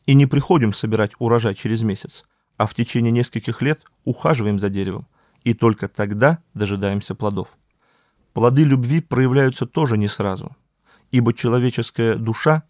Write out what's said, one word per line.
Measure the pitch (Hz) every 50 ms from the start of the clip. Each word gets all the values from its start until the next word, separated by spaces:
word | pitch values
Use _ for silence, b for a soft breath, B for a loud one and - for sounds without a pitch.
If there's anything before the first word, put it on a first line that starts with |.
| _
и | 143 135
не | 139 139
приходим | 131 - 139 - - 180 147 117 104 98
собирать | - - 107 110 107 104 98 - -
урожай | 123 113 120 117 110 107 98
через | - - 110 113 113 113
месяц, | 107 95 - - - - - - _ _ _ _ _ _
а | - 107
в | - -
течение | - 117 - - 120 117 117
нескольких | 117 120 120 - - 110 - 131 110 -
лет | 123 147 156 - _ _ _ _ -
ухаживаем | 127 117 - - 156 156 120 104 104 101
за | 95 101 98
деревом | 98 98 98 98 95 - - _ _ _ _ _ _ _ -
и | 120 113
только | - 120 113 104 - -
тогда | - _ - 104 101 104 104 127 151 165 165 _ _ -
дожидаемся | 104 104 98 101 98 101 98 101 101 - - 95
плодов. | - 107 104 104 95 - - _ _ _ _ _ _ _ _ _ _ _ _ _ _ _ _ -
Плоды | 113 113 123 131 147 156
любви | 139 135 127 120 123 156 165
проявляются | - - 131 123 131 123 131 143 135 131 131 - 120
тоже | - - - 151 123 110
не | 107 104
сразу, | 101 - - 101 98 92 - - - - _ _ _ _ _ b b b b b b
ибо | 131 123 117 127 123
человеческая | - - 117 117 123 123 127 - 117 113 - - - 117 113 104
душа | - 113 113 113 - - 156 156 156 -